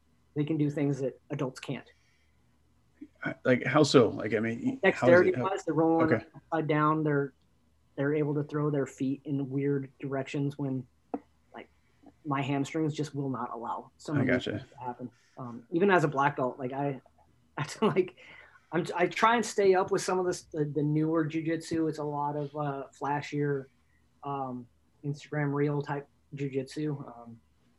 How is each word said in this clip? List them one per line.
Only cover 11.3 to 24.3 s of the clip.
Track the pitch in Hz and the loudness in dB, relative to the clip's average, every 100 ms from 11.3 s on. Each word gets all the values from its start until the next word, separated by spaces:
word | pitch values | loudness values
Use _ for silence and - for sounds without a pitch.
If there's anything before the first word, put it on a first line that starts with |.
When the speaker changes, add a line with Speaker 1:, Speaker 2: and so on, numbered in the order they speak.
| _ _ - | _ _ -18
Speaker 1:
like, | - _ _ _ - _ | -18 _ _ _ -20 _
my | 311 139 | -4 -2
hamstrings | 139 143 143 160 156 | 0 0 -2 -2 -2
just | 151 143 139 | -2 -4 -4
will | 139 | -4
not | 120 123 | -4 -6
allow | 117 113 - 123 _ | -8 -8 -8 -12 _
some | - 147 | -4 0
Speaker 2:
I | |
Speaker 1:
of | 131 | 2
these | 90 | 0
Speaker 2:
gotcha. | - | -2
Speaker 1:
things | - - | -6 -8
to | - 127 | -12 -12
happen. | 123 123 - _ - | -10 -12 -14 _ -12
Um, | 123 117 - | -12 -12 -6
even | 170 202 | 0 4
as | 180 | 6
a | 151 | 4
black | 135 143 143 | 2 0 2
belt, | 127 120 | -2 -4
like, | 127 | -6
I, | 135 143 127 - _ _ | -2 -4 -4 -10 _ _
<laughs> | _ _ - | _ _ -8
I | 143 - | -6 0
like, | 208 170 185 - - - - - _ | 2 4 2 -2 -20 -20 -20 -20 _
I'm, | 160 160 175 | -2 -2 0
I | 175 | 0
try | - 226 233 | 4 4 4
and | 214 | 2
stay | - 196 | 2 4
up | 185 190 | 6 4
with | 185 | 0
some | - 185 | 0 0
of | 180 | 0
this, | - - | -4 -6
the, | 160 151 | -4 -2
the | 143 | 0
newer | 147 151 156 165 151 | 2 2 2 2 0
jujitsu. | 160 160 160 160 165 160 | -2 -2 -4 -2 -2 0
It's | 151 | -2
a | |
lot | 147 147 147 147 | -4 -4 -4 -4
of, | 143 151 | -6 -4
uh, | 147 139 127 - | -4 -4 -8 -8
flashier, | 139 147 - 147 147 139 135 _ _ _ _ _ | -4 -4 -4 -2 0 -2 -4 _ _ _ _ _
um, | 139 | -8